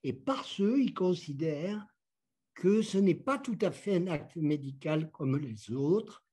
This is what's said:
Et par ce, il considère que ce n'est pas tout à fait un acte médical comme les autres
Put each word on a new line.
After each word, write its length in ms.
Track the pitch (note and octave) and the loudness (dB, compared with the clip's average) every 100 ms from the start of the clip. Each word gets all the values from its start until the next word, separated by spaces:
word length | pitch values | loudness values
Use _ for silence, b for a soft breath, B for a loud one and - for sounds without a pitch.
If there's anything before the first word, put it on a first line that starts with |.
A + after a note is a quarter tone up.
Et 80 | C#3+ | -6
par 320 | A#2+ - C4+ | -4 -4 -4
ce, 340 | - - G3+ C4+ | -4 0 2 4
il 160 | B3 | 2
considère 880 | - F#3 F3 - C#3 D#3+ D3 F3+ G#3 - _ _ _ _ _ _ | 2 0 0 -4 -4 -2 -2 -4 -6 -10 _ _ _ _ _ _
que 280 | - F3+ G#3+ | 0 4 4
ce 160 | G#3+ F#3+ | 2 4
n'est 160 | G3 | 4
pas 240 | - - C#4 | 4 0 -2
tout 200 | C4+ F#3+ | -2 0
à 80 | F#3 | -2
fait 260 | - G3+ F#3 | -2 0 0
un 100 | F#3 | 0
acte 280 | D3 - E3+ | -4 -6 -2
médical 720 | D3 D3 C3+ C3+ D#3 D#3 D#3+ | 0 0 -4 -6 -2 -2 -2
comme 280 | - C3+ C#3+ | -4 -2 0
les 320 | C#3 G#2+ - | -2 -10 -6
autres 520 | B2+ C#3+ G3+ A3 - _ | -2 2 2 0 -18 _